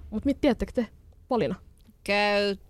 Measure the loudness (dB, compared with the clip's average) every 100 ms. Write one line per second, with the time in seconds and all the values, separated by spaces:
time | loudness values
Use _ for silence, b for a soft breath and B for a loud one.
0 | -8 -4 -2 2 2 2 -2 -2 -4 -8
1 | -20 -20 -4 -2 0 -4 -12 -20 -20 -14
2 | -2 2 2 2 0 -2 -8